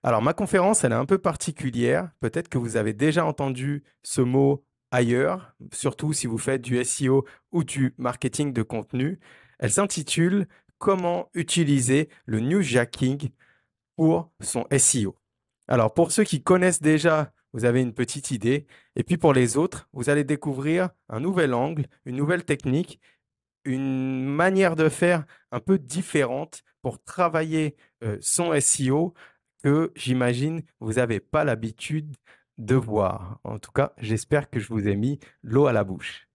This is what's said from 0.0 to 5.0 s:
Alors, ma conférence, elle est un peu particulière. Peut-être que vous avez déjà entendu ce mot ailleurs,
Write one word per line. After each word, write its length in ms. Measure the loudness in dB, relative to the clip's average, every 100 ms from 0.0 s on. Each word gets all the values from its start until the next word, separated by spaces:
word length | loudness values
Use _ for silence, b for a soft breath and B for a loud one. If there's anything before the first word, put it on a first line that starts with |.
| 2
Alors, 160 | 2
ma 120 | 2
conférence, 500 | 0 0 2 4 2
elle 80 | 2
est 40 | 0
un 100 | 0
peu 120 | 0
particulière. 920 | 0 -4 -6 -6 -6 0 0 0 -2 _
Peut-être 300 | -4 -4 -4
que 80 | -4
vous 180 | -2 -2
avez 160 | -2
déjà 340 | 0 0 2 0
entendu 600 | -2 -4 -4 -6 -6 _ _
ce 180 | -8 0
mot 460 | 2 4 4 2 _ _ _
ailleurs, 640 | 0